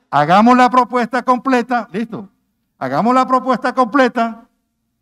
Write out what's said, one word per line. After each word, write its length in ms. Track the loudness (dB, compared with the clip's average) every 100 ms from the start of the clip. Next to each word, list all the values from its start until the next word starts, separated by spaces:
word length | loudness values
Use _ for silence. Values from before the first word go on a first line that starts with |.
| _
hagamos 460 | 0 2 4 4 4
la 120 | 4
propuesta 520 | 2 0 -2 -4 -2
completa, 680 | -2 -2 0 -2 -2 -6 -6
listo. 360 | -8 -10 -12 -16 _ _ _ _ _
Hagamos 360 | -6 -2 0
la 120 | 0 0
propuesta 480 | -2 -2 -4 -2
completa 720 | -2 0 0 0 0 -4 -6 _ _ _ _ _ _